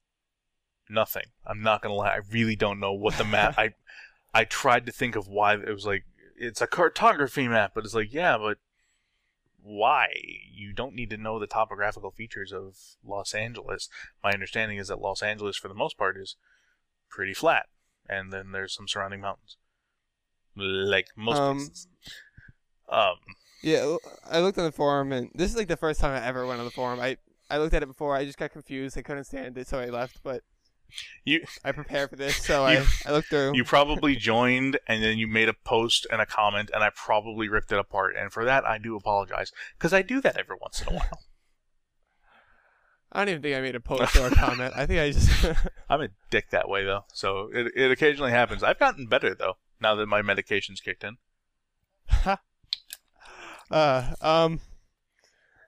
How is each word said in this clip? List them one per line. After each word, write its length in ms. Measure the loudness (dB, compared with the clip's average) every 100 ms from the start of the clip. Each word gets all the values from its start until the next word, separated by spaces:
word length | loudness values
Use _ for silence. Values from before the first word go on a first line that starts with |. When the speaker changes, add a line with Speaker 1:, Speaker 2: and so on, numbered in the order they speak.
| _ _ _ _ _ _ _ _ _
Speaker 1:
nothing. 360 | -2 0 -2 -12 _ -12
I'm 160 | -4
not 200 | 2 2
gonna 120 | 0
lie. 200 | -2 0
I 60 | 0 -2
really 260 | 0 0 2
don't 240 | 0 0
know 120 | -4
what 220 | 0 0 0
the 80 |
map, 300 | 2 4 4
Speaker 2:
<laughs> 40 | 4
Speaker 1:
I, 160 | 0 -2 _ -20 -20 _ _
I 100 | 2
tried 420 | 2 2 4 4 2
to 60 |
think 240 | -4 -2 -2
of 120 | -4
why 260 | 2 4
it 140 | 4 0
was 180 | -6 -4
like, 180 | -4 -6 _ -20 -10
it's 240 | -10 -4
a 60 | -4
cartography 800 | 2 2 4 4 4 0 0 2
map, 240 | 2 2
but 100 | -2
it's 100 | -4
like, 180 | -4 -2
yeah, 240 | 0 2 2
but 220 | 0 -6 _ _ _ _ _ _ _ _ _ _
why? 460 | -14 0 2 4 0 -2 -12 -18 -20
You 200 | -16 -12
don't 220 | -8 -8
need 160 | -8 -10
to 60 | -8
know 220 | -6 -6
the 80 | -4
topographical 640 | -2 -2 -2 -4 -4 -12
features 420 | -14 -16 -14 -12
of 240 | -12 -14 -18 -20 _
Los 280 | -12 -10 -6
Angeles. 560 | -6 -6 -8 -10 -10 -10 -14 -20 _
My 80 | -2
understanding 460 | -2 -2 -4 -4 -4
is 100 | -8
that 120 | -4
Los 220 | -4 -2
Angeles, 340 | -4 -2 -6 -6
for 120 | -10
the 60 |
most 220 | -6 -6 -2
part, 200 | -2 -2
is 200 | -10 -16 _ _ _ _ _ _ _
pretty 260 | -8 -6
flat, 320 | 0 2 2 -2 _ _ _ -8
and 240 | -8 -8
then 180 | -10 -10
there's 240 | -8 -8
some 140 | -10 -8
surrounding 320 | -6 -4 -6
mountains, 360 | -8 -10 _ -20 _ _ _ _ _ _ _ _ _ -8
like 500 | -4 -2 2 0 0 -6
most 220 | -2 0
Speaker 2:
Um, 180 | 0 -2
Speaker 1:
places. 300 | -8 -16 -20 _ -20 -20 -20 -20 -20 -20 _ _ -4
Um, 280 | 2 2 0 -12 -20 _ _
Speaker 2:
yeah, 160 | 0 2
l-, 220 | 2 -2 -6 -20 -4
I 120 | 0
looked 180 | 0 0
on 60 |
the 80 | -4
forum, 400 | 0 2 2 0
and 180 | -4 -6
this 140 | -4 -2
is, 60 | -2
like, 120 | -2
the 80 | -2
first 240 | -2 0
time 200 | 0 0
I 60 | -4
ever 180 | -4
went 140 | -4 -4
on 60 | -6
the 60 |
forum. 260 | -4 -4 -2
I, 200 | -4 -6 _ _ -6
I 100 | -2
looked 160 | 2
at 100 | 2
it 20 | 0
before. 300 | -6 -2 -2
I 80 |
just 140 | -2 -6
got 120 | -10
confused. 480 | -10 -12 -8 -8 -10
I 40 |
couldn't 220 | -10 -10
stand 320 | -10 -12 -12 -12
it, 120 | -8
so 100 | -6
I 80 | -6
left. 340 | -6 -6 -8
But 180 | -8 -8 _ _ _ _ _ -16 -16 -10
Speaker 1:
You, 200 | -2 -2 -2 -10
Speaker 2:
I 80 | -6
prepared 380 | -6 -4 -4 -4
for 60 | -4
this, 200 | -4 -4
so 300 | 0 2 4
Speaker 1:
<laughs> 20 |
you, 100 | 6
Speaker 2:
I, 80 | 6 2 0
I 60 |
looked 160 | 0 2
through. 260 | 0 2
Speaker 1:
you 100 | 0
probably 520 | 4 6 6 4 2 2
joined, 640 | 2 4 4 4 2 -2 -2
and 140 | 0
then 140 | 2 0
you 100 | 0
made 220 | 4 2
a 60 |
post 520 | 2 0 2 4 0 0
and 100 | -2
a 60 | 0
comment, 440 | 2 2 0 -4
and 80 | 2
I 60 | 0
probably 540 | 0 0 0 0 -4 0
ripped 240 | 0 2
it 60 | 0
apart. 360 | 0 0 0 0
And 120 | -6
for 120 | -2
that, 220 | 2 2 2
I 100 | -4
do 160 | -4 -6
apologize, 560 | 0 0 0 -6 -6 -10 -18 -4
'cause 160 | 2
I 80 | 2
do 180 | 2 0
that 160 | 0 0
every 200 | -6 -8
once 220 | -8 -6
in 60 | -4
a 80 | -2
while. 260 | -2 -4
Speaker 2:
<laughs> 1900 | -18 _ _ _ _ _ _ _ _ _ _ _ _ _ _ _ _ _ _
I 80 | -4
don't 80 | -2
even 120 | -2
think 140 | -2 -2
I 40 |
made 140 | -4 -6
a 40 |
post 360 | -4 0 2 2
or 100 | 6
a 40 |
comment. 400 | 6 4 0 -4 -2
I 80 | 0
think 140 | 2
I 120 | 2
just 320 | 6 6 6 4 4 0 -2
<laughs> 120 | -2
Speaker 1:
I'm 120 | -2
a 60 | -2 -10 -2
dick 200 | -2 0
that 180 | -2 0
way, 160 | -2
though. 200 | 0 -2 -4
So 340 | -6 -4 -2 -4
it, 180 | -4 -4 2
it 140 | 2
occasionally 420 | 4 4 4 2
happens. 300 | 4 2 2
I've 160 | 0 4
gotten 280 | 2 2 0
better, 280 | 2 2
though, 240 | -2 -4 -4 _ _
now 140 | 2
that 120 | 2 2
my 140 | 0
medication's 600 | 2 0 0 -2 -4 -12
kicked 240 | -10 -10
in. 120 | -10 -14 _ _ _ _ _ _ _ _ 0
Speaker 2:
<laughs> 260 | 2 2 -2 _ _ -10 -10 _ -20 _ _ -20 -20 -20 -20 -2
Uh, 420 | 2 4 4 0 -2
um, 400 | 2 4 4 0 -10 -20 _ _ _ _ _ _ _ _